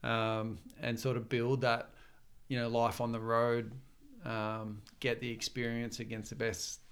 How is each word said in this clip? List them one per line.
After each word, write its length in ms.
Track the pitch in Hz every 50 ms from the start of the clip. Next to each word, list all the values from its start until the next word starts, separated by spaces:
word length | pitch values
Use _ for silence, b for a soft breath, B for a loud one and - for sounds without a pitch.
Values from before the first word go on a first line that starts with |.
| -
um, 560 | 120 113 113 113 113 110 110 110 113 110 - - - - -
and 180 | - 120 117 113
sort 180 | - 131 123
of 120 | 117 110 110
build 320 | 127 120 117 120 131 131
that, 300 | 127 123 117 120 120 - - B B B B B B - - - - -
you 100 | 135 123
know, 100 | 120 117
life 320 | 113 120 117 113 117 -
on 120 | 120 117 113
the 80 | 113
road, 500 | 110 113 113 117 117 120 117 120 113 110 - 131 - - - - - - - - -
um, 580 | - 113 110 107 107 110 110 110 107 104 104 104 - - -
get 220 | - 127 120 117
the 100 | 127 123
experience 720 | 117 113 - - - 127 120 117 117 117 120 117 - -
against 300 | 117 110 113 110 107 -
the 60 | -
best 440 | - 113 113 98 - - - - - - -